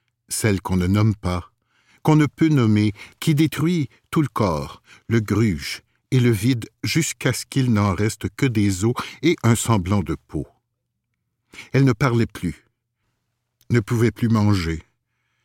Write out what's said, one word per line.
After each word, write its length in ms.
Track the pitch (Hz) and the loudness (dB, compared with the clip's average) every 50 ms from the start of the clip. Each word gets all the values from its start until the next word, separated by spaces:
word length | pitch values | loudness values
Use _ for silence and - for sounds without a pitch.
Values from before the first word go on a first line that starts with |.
| _ _ _ _ _ - | _ _ _ _ _ -12
celle 320 | - - - 110 98 90 | -8 -2 0 0 0 0
qu'on 160 | - - 92 | -2 -2 0
ne 100 | 92 87 | 0 2
nomme 280 | 90 98 104 107 110 101 | 2 2 2 2 0 0
pas, 320 | - - 90 87 90 - - _ _ _ _ _ _ _ _ _ _ | -2 -4 -6 -6 -6 -8 -12 _ _ _ _ _ _ _ _ _ _
qu'on 140 | - - 156 | 0 2 4
ne 100 | 156 151 | 4 2
peut 220 | 135 - - 160 160 | 2 0 0 0 2
nommer, 440 | 156 135 117 107 104 104 107 107 104 - - - _ _ | 2 2 2 4 4 2 2 0 -2 -6 -12 -20 _ _
qui 160 | - 165 156 | -2 -2 0
détruit 560 | 143 160 147 - - 147 170 180 165 139 - _ _ _ _ | 2 0 0 0 -2 -2 -2 -2 -2 -4 -6 _ _ _ _
tout 120 | - 165 | -2 -2
le 60 | 151 131 | -2 -2
corps, 540 | - - 110 95 80 73 69 71 - - _ _ - - _ - | -2 -2 -2 0 -2 -4 -6 -8 -12 -18 _ _ -20 -18 _ -2
le 120 | 110 117 | -2 -2
gruge 600 | 107 - 104 104 117 110 87 71 67 - - - - _ _ _ _ _ | 0 0 0 0 2 0 0 -2 -6 -10 -12 -14 -16 _ _ _ _ _
et 80 | 131 131 | 0 2
le 120 | 120 120 | 2 2
vide 380 | 117 92 95 127 135 113 - - - _ | 2 2 0 0 -2 -2 -4 -10 -12 _
jusqu'à 500 | - 107 - 160 156 - - - - 139 | -8 -4 -2 -2 -2 -4 -6 -4 -4 -4
ce 120 | 120 - - | -4 -4 -8
qu'il 280 | - - 139 131 123 | -4 -2 -2 0 2
n'en 220 | 113 104 101 101 92 | 2 2 2 0 0
reste 340 | 95 104 110 - - - 98 - | -2 -2 -4 -4 -6 -8 -10 -4
que 100 | - 139 | -2 -2
des 380 | 131 110 113 101 101 95 87 101 | 0 0 0 0 0 0 0 -2
os 100 | 117 123 - - - - - | -2 -2 -4 -8 -12 -10 -2
et 140 | - 160 175 - | 0 0 0 2
un 120 | - 113 117 | 2 2 2
semblant 480 | - - - 113 104 85 90 104 101 | 2 0 0 0 0 0 0 0 0
de 140 | 82 80 80 - _ _ | 0 -2 -6 -8 _ _
peau. 180 | - 78 67 - _ _ _ _ _ _ _ _ _ _ _ _ _ _ _ _ _ _ _ _ - - - - | -8 -8 -8 -10 _ _ _ _ _ _ _ _ _ _ _ _ _ _ _ _ _ _ _ _ -20 -20 -10 -2
Elle 120 | - 131 139 | 2 4 4
ne 80 | 131 | 4
parlait 340 | 120 - 143 131 117 117 113 | 4 2 0 2 2 2 0
plus, 380 | - - - - 85 76 - _ _ _ _ _ _ _ _ _ _ _ _ _ _ _ _ _ _ _ _ _ - | 0 -4 -6 -8 -8 -8 -8 _ _ _ _ _ _ _ _ _ _ _ _ _ _ _ _ _ _ _ _ _ -2
ne 120 | 120 120 | 0 0
pouvait 320 | 104 - 120 113 120 113 | 0 0 0 0 0 0
plus 160 | 110 - 123 113 | 0 0 0 0
manger, 540 | 113 110 104 104 104 95 85 82 82 80 - _ _ _ _ _ _ _ _ _ _ _ _ | 2 2 4 2 2 0 0 -4 -6 -8 -10 _ _ _ _ _ _ _ _ _ _ _ _